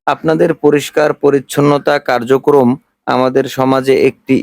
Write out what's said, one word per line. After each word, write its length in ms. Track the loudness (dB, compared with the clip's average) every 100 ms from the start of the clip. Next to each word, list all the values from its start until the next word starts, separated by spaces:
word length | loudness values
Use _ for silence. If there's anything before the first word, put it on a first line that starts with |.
| -6
আপনাদের 480 | -4 -2 0 -2
পরিষ্কার 580 | 0 0 0 -2 -2 -2
পরিচ্ছন্নতা 880 | 0 0 0 -2 -2 0 0 0 -2
কার্যক্রম 800 | -2 -4 0 0 2 2 2 0 _ _ -6
আমাদের 380 | -2 0 -2
সমাজে 640 | -4 -2 -2 0 0 0 0
একটি 280 | -2 -2 -2